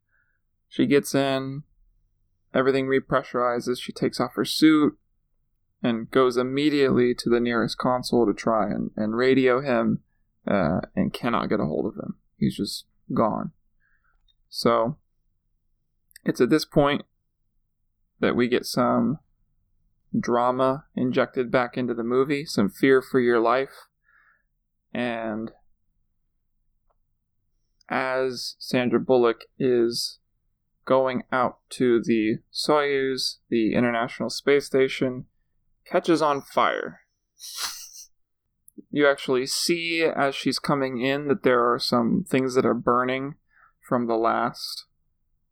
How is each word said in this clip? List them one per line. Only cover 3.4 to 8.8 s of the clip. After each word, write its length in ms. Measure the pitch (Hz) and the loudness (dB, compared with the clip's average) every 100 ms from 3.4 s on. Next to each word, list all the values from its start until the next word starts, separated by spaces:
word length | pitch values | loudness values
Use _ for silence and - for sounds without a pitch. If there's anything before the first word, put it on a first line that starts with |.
| 123 120 120 123 | -2 -2 -2 -4
she 120 | - | -6
takes 280 | - 120 - | -4 -4 -2
off 140 | 123 | -4
her 100 | - | -4
suit, 520 | - - 156 156 147 - _ _ _ _ _ _ _ _ | -4 4 6 6 4 0 _ _ _ _ _ _ _ _
and 280 | 123 113 113 | -4 -4 0
goes 260 | 131 127 123 | 2 2 2
immediately 760 | 127 135 147 143 135 131 123 | 0 0 2 4 4 4 2
to 160 | 123 - | 0 0
the 100 | 117 | 2
nearest 380 | 120 117 113 - | 2 0 -2 -2
console 480 | 131 127 - 123 107 | -2 -2 0 2 2
to 80 | |
try 320 | 101 - 110 101 | 2 0 0 0
and, 240 | 58 | -2